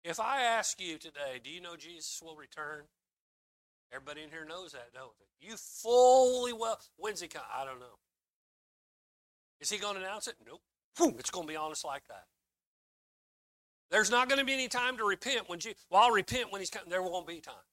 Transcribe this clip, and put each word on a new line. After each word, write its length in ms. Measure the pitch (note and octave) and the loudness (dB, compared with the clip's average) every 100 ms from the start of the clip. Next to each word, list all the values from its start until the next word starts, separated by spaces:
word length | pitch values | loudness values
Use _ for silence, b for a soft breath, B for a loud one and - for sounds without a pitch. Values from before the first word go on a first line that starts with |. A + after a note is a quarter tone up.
| E3+ | -6
If 160 | E3 | -4
I 220 | A3 C4+ | 0 2
ask 360 | A#3+ A3+ - - | 4 2 0 -4
you 180 | F#3 D#3 | -6 -8
today, 420 | D#3+ C#3+ C#3 B2+ | -10 -8 -8 -8
"Do 100 | B2 | -12
you 100 | E3+ | -14
know 160 | F3 E3+ | -14 -14
Jesus 460 | D#3 E3+ D3+ - | -16 -12 -10 -10
will 160 | E3 D#3 | -14 -18
return?" 500 | C#3 - D3 D3+ D3 _ _ _ _ _ _ _ _ _ _ | -16 -10 -8 -8 -14 _ _ _ _ _ _ _ _ _ _
Everybody 300 | C3 C3+ D3 | -14 -12 -14
in 60 | D#3 | -12
here 160 | D#3+ D#3 | -14 -12
knows 260 | F3 F3 | -12 -12
that, 220 | C#3 A#2+ | -16 -18
don't 260 | B2 C3 _ | -16 -18 _
they? 260 | _ _ F3 | _ _ -16
You 120 | A3+ | -14
fully 960 | - - A3+ B3 B3+ C4 B3+ B3+ B3 | -14 -8 4 8 10 10 8 4 -2
well, 280 | A3+ A3+ G#3+ - _ | -2 -4 -4 -8 _
"When's 240 | G3+ F#3+ | -2 -2
he 80 | E3+ | -8
come?" 180 | D3+ A2 | -10 -8
"I 160 | B2+ C3+ | -6 -6
don't 140 | B2+ | -10
know." 200 | B2 G#2 _ _ _ _ _ _ _ _ _ _ _ _ _ _ _ _ | -16 -20 _ _ _ _ _ _ _ _ _ _ _ _ _ _ _ _
"Is 100 | D#3 | -6
he 80 | G#3 | -4
gonna 220 | G#3 G3 | -4 -4
announce 300 | F#3+ G#3 - | -6 -8 -10
it?" 100 | - | -12
"Nope." 240 | - - _ _ _ - | -20 -20 _ _ _ 2
Whew, 220 | D#4 A#2 | 2 2
it's 140 | - | -6
gonna 160 | F3+ D#3 | -6 -6
be 80 | D#3 | -4
honest 280 | D#3 D3+ | -4 -4
like 240 | D#3 C#3 _ | -6 -8 _
that. 220 | G2 - _ _ _ _ _ _ _ _ _ _ _ _ _ _ _ _ | -20 -20 _ _ _ _ _ _ _ _ _ _ _ _ _ _ _ _
There's 220 | F#3+ G3+ | 2 4
not 180 | A#3+ B3+ | 4 4
gonna 160 | C#4 C4+ | 2 2
be 80 | |
any 160 | C4+ B3+ | 0 -2
time 260 | B3 B3 B3 | 0 -2 0
to 60 | |
repent 460 | G#3+ F#3 C#4+ B3+ F3+ | 0 0 -2 -4 -4
when 100 | F3 | -8
Je-, 160 | G#3+ - - | -8 -12 4
"Well, 140 | F#3 | 8
I'll 80 | A#3+ | 8
repent 400 | G#3+ - B3+ A3 | 6 2 -4 -2
when 100 | G3 | -6
he's 80 | F#3 | -6
coming." 200 | G#3+ F3 | -8 -4
There 120 | F3+ | -2
won't 240 | F#3 F3+ D#3+ | 0 -4 -6
be 160 | E3+ | -12
time. 240 | D3+ G#2 _ | -14 -18 _